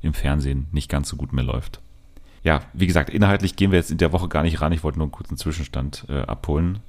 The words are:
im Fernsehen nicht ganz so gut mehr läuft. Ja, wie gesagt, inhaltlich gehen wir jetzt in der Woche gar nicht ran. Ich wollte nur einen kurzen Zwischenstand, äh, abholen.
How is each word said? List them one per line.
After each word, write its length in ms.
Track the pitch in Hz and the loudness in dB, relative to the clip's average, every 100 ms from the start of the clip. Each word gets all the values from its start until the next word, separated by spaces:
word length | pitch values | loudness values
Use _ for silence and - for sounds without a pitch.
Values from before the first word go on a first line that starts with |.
im 100 | - | -4
Fernsehen 540 | - 69 73 69 67 73 | 0 0 0 0 -2 -2
nicht 160 | 90 - | -4 -2
ganz 220 | 73 71 | -2 -2
so 60 | 67 | -6
gut 160 | 67 | -4
mehr 100 | 65 | -2
läuft. 380 | 62 60 - - - - - - - - | -2 -2 -6 -12 -18 -20 -20 -20 -20 -2
Ja, 180 | 82 76 - | 2 2 0
wie 120 | - 90 | 0 2
gesagt, 220 | 85 - | 4 2
inhaltlich 460 | 101 101 101 98 - | 4 4 4 0 2
gehen 160 | 98 | 4
wir 80 | 90 | 4
jetzt 120 | - | 2
in 60 | 80 | 2
der 160 | 82 | 2
Woche 160 | 80 82 | 2 0
gar 140 | 78 | 0
nicht 180 | 82 80 | 2 2
ran. 100 | 78 | 0
Ich 120 | 80 | 0
wollte 160 | 76 71 | -2 -2
nur 60 | 76 | -4
einen 40 | |
kurzen 240 | - - 67 | -6 -10 -6
Zwischenstand, 720 | 82 76 76 - 69 - - | -4 -4 -4 -4 -6 -8 -6
äh, 120 | 71 | -4
abholen. 580 | 52 52 - 73 87 101 | -4 -4 -2 0 0 -2